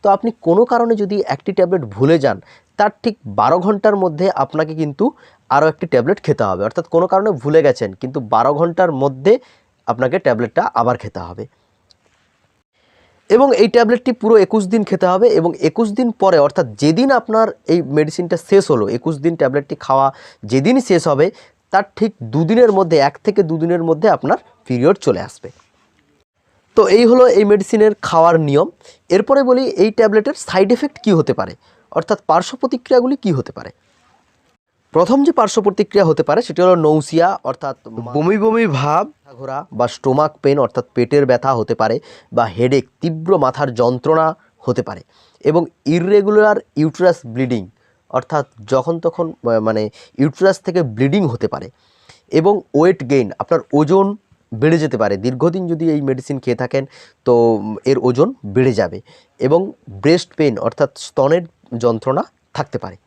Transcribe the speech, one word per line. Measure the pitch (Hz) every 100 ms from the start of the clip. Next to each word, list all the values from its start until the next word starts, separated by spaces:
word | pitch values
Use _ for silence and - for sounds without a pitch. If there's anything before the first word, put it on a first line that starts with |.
তো | 202 196
আপনি | 233 - 165
কোনো | 180 240
কারণে | 240 233 220
যদি | 202 202 - 139
একটি | - 190
ট্যাবলেট | 180 185 117 101
ভুলে | 135 165
যান, | 135 95 _ _ _ -
তার | 208 -
ঠিক | 240 208 110 101
বারো | 113 175 185
ঘন্টার | 202 214 202
মধ্যে | 185 147 190 -
আপনাকে | 135 156 160 156
কিন্তু | 156 139 233 - _ _ _ 139
আরও | 156
একটি | 151 170
ট্যাবলেট | 127 123 202 -
খেতে | 143 104
হবে। | 92 104
অর্থাৎ | - 165 165
কোনো | 175
কারণে | 190 214 156
ভুলে | 135 156 139
গেছেন | - 107 98
কিন্তু | 127 139 110
বারো | 113 123 147
ঘন্টার | 170 170 180 139
মধ্যে | 139 131 151 254 _ _ _ _ -
আপনাকে | 117 131 - 139
ট্যাবলেটটা | 113 117 - 190 120
আবার | 117 -
খেতে | 110 92 87
হবে। | 90 110 _ _ _ _ _ _ _ _ _ _ _ _ _ _ _ _ _ _
এবং | 220 277 220
এই | 208 240
ট্যাবলেটটি | 226 240 254 240
পুরো | 220 226 190
একুশ | 220 185
দিন | 226 202
খেতে | 185 185
হবে | 185 240 156
এবং | 165 160 156
একুশ | - 226 202
দিন | 247 -
পরে, | 190 170 143
অর্থাৎ | - 135 104
যেদিন | 147 165 269 254
আপনার | 233 220 220 - -
এই | 170 135 147
মেডিসিনটা | 151 - 175 175 -
শেষ | 196 190
হলো, | 131 107 123
একুশ | 156 147
দিন | 156 170
ট্যাবলেটটি | 127 143 139 151 -
খাওয়া | 135 135 - - _ 104
যেদিনই | 127 147 262 247
শেষ | 180 160
হবে, | 139 170 - _ _ _
তার | 190 202 -
ঠিক | 214 - 113
দুদিনের | 139 165 220 240 196
মধ্যে, | 175 156 143
এক | - -
থেকে | 208 170
দুদিনের | 165 170 175 165
মধ্যে | 151 208 151
আপনার | 139 233 _ _ -
পিরিয়ড | 123 139 190 -
চলে | 95 95
আসবে। | - 95 _ _ _ _ _ _ _ _ _ _ _ _ -
তো | 196 202
এই | 240
হলো | 254 247 196
এই | 208
মেডিসিনের | 208 196 220 214 208 -
খাওয়ার | 165 165 165 151
নিয়ম। | 143 320 _ - _ _ 185
এরপরে | 208 277 254
বলি | 254 262 -
এই | 208 214
ট্যাবলেটের | 220 214 214 311 -
সাইড | 185 196 240
এফেক্ট | 285 -
কী | - 170
হতে | 147 117
পারে, | 95 - _ _ _
অর্থাৎ | - 165 202 -
পার্শ্ব | 165 180 262
প্রতিক্রিয়াগুলি | 254 262 - 254 247 277
কী | 196 139
হতে | - -
পারে। | - _ _ _ _ _ _ _ _ _ _ _ _
প্রথম | 156 180 277 285
যে | 330
পার্শ্ব | 214 - 202
প্রতিক্রিয়া | 202 202 202 170
হতে | 156 160
পারে | 151 -
সেটি | 156
হলো | 180 180 156
নৌসিয়া, | 156 143 160 170 196 131
অর্থাৎ | 127 139 - 113 113 117 139
বমি | 165 208
বমি | 220 226 226 135
ভাব, | 147 160 214
মাথা | _ 143 123
ঘোরা | 135 131 180 113
বা | 120 -
স্টোমাক | 135 131 151 -
পেইন, | 139 143 123
অর্থাৎ | - - -
পেটের | 123 147 139
ব্যথা | 120 131 123
হতে | 107 113
পারে | 110 120 - - _ 117
বা | 113 90
হেডেক, | 123 139 - _
তীব্র | 170 160 165 190
মাথার | 135 135 143 117
যন্ত্রণা | 120 127 147 160 156 165 _ _
হতে | - - -
পারে | 98 _ _ _ _ 143
এবং | 160 170 _ - 170
ইররেগুলার | 180 208 196 214 214 208 - -
ইউটেরাস | 156 147 185 170 120
ব্লিডিং, | 113 131 120 95 _ _ _ _
অর্থাৎ | 127 - 151 139 _ 101
যখন | 131 131 165 165
তখন, | - 160
আহ, | - 120 113 110
মানে | 110 107 - - -
ইউটেরাস | 143 - 185 - -
থেকে | 180 147 107
ব্লিডিং | 139 190 165
হতে | 113 110
পারে | 135 - _ _ _ _ _ _ 156
এবং | 170 202 - 143
ওয়েট | 170 165 123
গেইন, | 139 107 -
আপনার | - 165 - 143
ওজন | 151 190 196 202 _ _ _
বেড়ে | 110 147 165
যেতে | 156 120
পারে। | 107 101 117
দীর্ঘদিন | 127 160 180 175
যদি | 165 165 151
এই | 139
মেডিসিন | 131 - 139
খেয়ে | 127 117
থাকেন | 127 135 135 - - _ -
তো, | 120
উম, | 117 110 104 104 -
এর | 131 123
ওজন | 123 185 269 104 101
বেড়ে | 127 107
যাবে | 90 95 _ _ _ _
এবং | 127 160 196 - - -
ব্রেস্ট | 143 175 - -
পেইন, | 151 107 117
অর্থাৎ | - 143 - -
স্তনের | - 135 170 170 _ _ 117
যন্ত্রণা | 120 113 131 143 - _ _ -
থাকতে | 147 -
পারে। | 95 92